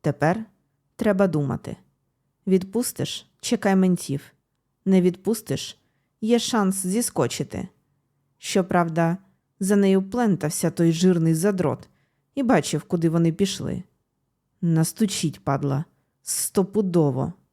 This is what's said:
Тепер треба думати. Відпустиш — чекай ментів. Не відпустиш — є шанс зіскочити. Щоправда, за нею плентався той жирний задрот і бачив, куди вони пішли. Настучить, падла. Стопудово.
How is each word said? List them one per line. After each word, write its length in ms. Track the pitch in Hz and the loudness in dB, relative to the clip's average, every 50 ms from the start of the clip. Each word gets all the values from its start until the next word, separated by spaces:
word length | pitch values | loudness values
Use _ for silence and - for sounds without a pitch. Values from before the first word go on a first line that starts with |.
Тепер 440 | _ 156 143 - - 156 180 226 220 - _ _ _ _ _ _ _ _ _ | _ -4 -2 0 0 0 0 -2 -6 -12 _ _ _ _ _ _ _ _ _
треба 300 | _ 233 220 202 185 202 | _ 0 0 2 4 2
думати. 500 | 190 160 151 147 135 - - - - - - _ _ _ _ _ _ _ _ _ _ _ _ _ | 2 2 0 -2 -2 -4 -6 -8 -10 -14 -14 _ _ _ _ _ _ _ _ _ _ _ _ _
Відпустиш — 840 | - 185 190 185 190 196 220 247 - - - 139 151 - - - _ _ _ | 2 2 2 0 0 -4 -4 -4 -4 -4 -6 -6 -6 -6 -12 -14 _ _ _
чекай 360 | - - 240 233 - 208 190 | -4 -4 -2 0 2 2 4
ментів. 460 | 190 190 185 180 170 - - 139 143 - - _ _ _ _ _ _ _ _ _ _ _ | 4 4 4 2 0 -2 -6 -8 -8 -8 -12 _ _ _ _ _ _ _ _ _ _ _
Не 160 | 190 190 185 | 4 4 4
відпустиш — 800 | 180 185 175 - _ 190 226 226 - - 139 - - - - _ _ _ _ _ _ _ _ _ | 4 4 0 0 _ -4 -4 -4 -4 -6 -6 -6 -6 -10 -14 _ _ _ _ _ _ _ _ _
є 180 | - 214 240 233 | 0 2 2 2
шанс 480 | 226 - - 226 202 190 190 190 - | 2 0 0 0 0 0 0 -2 -4
зіскочити. 800 | 180 185 226 247 - - - 143 117 - - 143 123 - - - 185 _ _ _ _ _ _ _ _ _ _ _ _ _ _ | -2 -2 -2 -2 -4 -2 -2 -2 -2 -2 -6 -8 -8 -8 -10 -10 -10 _ _ _ _ _ _ _ _ _ _ _ _ _ _
Щоправда, 760 | - - - 202 185 185 - 180 170 170 160 165 170 165 170 185 _ _ _ _ _ _ _ _ | -12 -4 -2 -2 0 2 2 0 0 2 0 0 0 0 0 -4 _ _ _ _ _ _ _ _
за 160 | 202 185 208 | -2 0 2
нею 260 | 202 196 196 190 190 190 | 2 4 4 4 2 0
плентався 680 | 190 190 240 247 220 190 - - 151 - - - 165 | -2 -4 -2 0 0 0 0 -2 -4 -4 -2 -2 -4
той 220 | 151 - 170 165 165 | 0 2 2 2 2
жирний 420 | 160 175 185 180 170 160 165 160 | 4 4 2 4 4 2 2 0
задрот 540 | 160 165 208 202 185 175 143 120 - - _ _ _ _ _ _ _ _ _ _ | 2 0 0 0 0 0 -2 -2 -4 -8 _ _ _ _ _ _ _ _ _ _
і 80 | - 277 | -4 0
бачив, 400 | 226 254 175 143 - - 151 - | 2 2 2 2 0 -4 -4 -4
куди 260 | _ - 175 165 165 | _ -4 0 0 2
вони 240 | 160 170 170 165 160 | 2 2 2 2 2
пішли. 500 | 170 196 190 - - - - - 180 180 _ _ _ _ _ _ _ _ _ _ _ _ _ _ _ | 0 -2 -2 -2 -6 -6 -6 -6 -8 -10 _ _ _ _ _ _ _ _ _ _ _ _ _ _ _
Настучить, 840 | - 170 165 160 160 160 - - 226 202 - - - 160 - - _ | -2 0 2 2 2 0 0 -2 -2 -2 -2 -4 -4 -6 -6 -6 _
падла. 400 | - 139 135 139 143 135 139 165 _ _ _ _ _ _ _ _ | -4 -4 -2 -2 -2 -4 -4 -6 _ _ _ _ _ _ _ _
Стопудово. 1080 | - - - - - _ 208 190 190 196 208 214 190 170 175 156 143 127 131 139 165 175 _ _ _ | -8 -6 -6 -6 -2 _ 0 -2 0 0 -2 -2 2 2 2 2 2 2 -2 -4 -6 -6 _ _ _